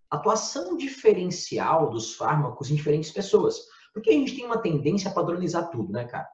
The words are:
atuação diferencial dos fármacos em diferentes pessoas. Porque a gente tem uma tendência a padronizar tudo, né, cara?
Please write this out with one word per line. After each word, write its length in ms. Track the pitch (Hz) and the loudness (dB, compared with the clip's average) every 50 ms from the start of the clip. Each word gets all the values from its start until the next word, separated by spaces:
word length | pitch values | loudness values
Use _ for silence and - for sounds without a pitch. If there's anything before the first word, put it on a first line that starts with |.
| _ _ | _ _
atuação 680 | 143 - - 190 220 220 - - - 285 349 370 339 | -6 -2 0 0 0 0 -2 -4 -6 -6 -4 -4 -4
diferencial 1120 | - 277 269 - - - 220 196 185 180 185 - - - - 120 104 95 123 156 165 151 117 | -4 -4 -6 -8 4 6 6 6 6 2 -2 -4 -4 -6 -6 -4 -2 2 2 4 4 4 2
dos 260 | 110 117 - - - | 0 -4 -6 -6 -6
fármacos 540 | - 117 131 156 147 135 120 - - - 123 | -2 0 2 2 2 0 0 -4 -8 -2 -2
em 60 | 151 | -2
diferentes 340 | 147 - 151 147 160 156 - | 0 2 2 2 2 0 -4
pessoas. 480 | - 156 143 - 214 185 156 - - - - - - - - _ _ | -6 -6 0 2 2 4 4 2 0 -2 -10 -16 -20 -20 -20 _ _
Porque 160 | 214 - - | 0 4 4
a 40 | 302 | 4
gente 220 | 294 254 247 - | 4 4 0 -4
tem 100 | 247 240 | -8 -6
uma 160 | 240 226 - | -4 -2 -2
tendência 480 | - 170 156 143 143 151 196 202 190 196 | 0 0 0 0 2 2 0 0 0 0
a 40 | - | 0
padronizar 560 | 175 - 170 175 180 180 147 175 170 170 - | 0 0 0 0 -2 -2 -2 -2 -2 -2 -2
tudo, 220 | - 113 101 92 | -4 -6 -6 -4
né, 140 | 107 123 120 | -4 -6 -6
cara? 220 | - 110 - - - | -6 -8 -10 -10 -12